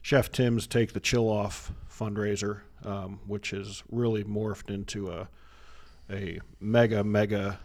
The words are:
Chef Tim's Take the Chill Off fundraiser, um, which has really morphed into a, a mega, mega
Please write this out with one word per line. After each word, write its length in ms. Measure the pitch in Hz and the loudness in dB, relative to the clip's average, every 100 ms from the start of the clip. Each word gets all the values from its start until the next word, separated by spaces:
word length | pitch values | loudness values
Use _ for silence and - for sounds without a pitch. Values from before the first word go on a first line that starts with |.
Chef 280 | - 139 117 | 2 4 4
Tim's 360 | - 123 117 - | 4 4 4 2
Take 260 | 120 113 | 2 2
the 60 | - | 0
Chill 280 | - 123 113 | 0 2 4
Off 440 | 107 101 - - - - | 2 0 -4 -10 -12 -12
fundraiser, 680 | - 110 104 104 101 104 104 - - | -6 -4 0 0 0 -2 -4 -10 -14
um, 360 | - 98 95 98 98 | -8 -6 -6 -10 -8
which 240 | 104 - | -6 -4
has 320 | 98 101 98 - | -6 -8 -10 -6
really 340 | 117 120 110 | 0 2 2
morphed 460 | 101 104 107 98 - | 0 -2 -2 -4 -6
into 400 | 101 101 107 95 | -6 -4 -6 -4
a, 180 | 85 95 - - - - - - - - | -6 -8 -12 -20 -20 -18 -18 -18 -18 -10
a 280 | 98 95 85 - - | -6 -6 -6 -12 -8
mega, 440 | 107 113 120 107 | 4 6 6 6
mega 540 | 101 104 107 101 98 98 | 4 4 4 2 0 -4